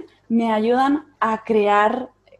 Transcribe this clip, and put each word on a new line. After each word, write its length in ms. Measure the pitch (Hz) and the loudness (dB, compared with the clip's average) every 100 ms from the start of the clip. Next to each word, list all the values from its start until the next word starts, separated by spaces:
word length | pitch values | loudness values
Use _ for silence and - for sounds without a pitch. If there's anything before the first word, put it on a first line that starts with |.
| - _ - | -4 _ -4
me 220 | 233 226 | -2 0
ayudan 540 | 214 220 240 269 294 - _ | 0 0 0 0 -2 -6 _
a 240 | 226 220 | -4 -4
crear 680 | - 214 202 208 214 240 - _ _ | -2 0 2 2 2 -2 -8 _ _